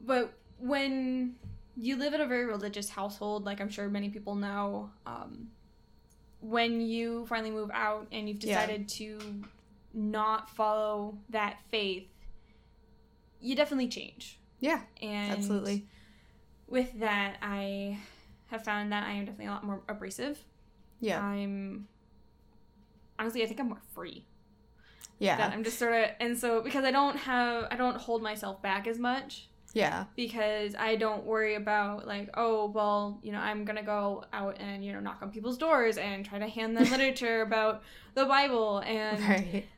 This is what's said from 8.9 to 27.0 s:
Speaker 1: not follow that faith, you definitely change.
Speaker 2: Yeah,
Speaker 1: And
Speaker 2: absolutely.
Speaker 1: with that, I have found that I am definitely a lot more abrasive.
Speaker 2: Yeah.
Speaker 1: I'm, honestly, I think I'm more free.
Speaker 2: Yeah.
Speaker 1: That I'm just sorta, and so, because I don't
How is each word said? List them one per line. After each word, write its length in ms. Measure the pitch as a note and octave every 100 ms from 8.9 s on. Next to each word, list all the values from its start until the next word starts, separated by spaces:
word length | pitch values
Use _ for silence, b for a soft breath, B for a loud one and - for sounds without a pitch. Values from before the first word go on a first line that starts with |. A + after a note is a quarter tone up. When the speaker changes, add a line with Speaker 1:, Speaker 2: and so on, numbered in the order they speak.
| - G#3+ G#3+ G#3+ G3+ G3+ - - - -
Speaker 1:
not 560 | A3+ G#3+ G#3+ G#3+ A3 -
follow 680 | - G#3+ G#3+ G#3+ G#3 G#3 G#3 -
that 280 | A3 G#3 - -
faith, 380 | A3 G3 F#3 F#3+ - - - b b b b - - - _ - -
you 140 | A#3+ C4+
definitely 320 | D4 C4+ B3
change. 480 | - - - - - - -
Speaker 2:
Yeah, 200 | C4+ D#4+ - -
Speaker 1:
And 300 | G#3+ G#3 G#3
Speaker 2:
absolutely. 560 | G3+ G3+ G3+ G3+ G3+ G3+ b b b b b b - -
Speaker 1:
with 320 | B3+ B3+ A#3
that, 380 | A3 G3+ G3 -
I 560 | G#3 G3+ G3 G3 G3+ G3+ B B B B -
have 160 | A3 A3
found 260 | G#3 G#3
that 140 | G#3 G3+
I 60 |
am 120 | G3+ G3+
definitely 200 | G3+ G3+
a 40 |
lot 120 | G3+
more 180 | G3+ F#3+ -
abrasive. 500 | G#3 F#3+ - C4 C#4+ - - - - - -
Speaker 2:
Yeah. 240 | A3 E3+
Speaker 1:
I'm, 640 | G3+ G3+ G3+ G3 G3 G3+ G#3 _ _ - - - - - - - - - - -
honestly, 240 | A3 A#3+
I 20 | A3
think 140 | A3
I'm 80 | B3
more 120 | A3 -
free. 320 | E3+ F3 - - - - - _ - B B B -
Speaker 2:
Yeah. 180 | G3+ D#3
Speaker 1:
That 140 | G#3
I'm 100 | G#3
just 140 | A3+ A#3
sorta, 440 | A#3+ A#3 G#3+ A3
and 160 | A#3 A#3+
so, 240 | B3 A3+
because 240 | A#3 C#4+ C4+
I 60 |
don't 260 | C#4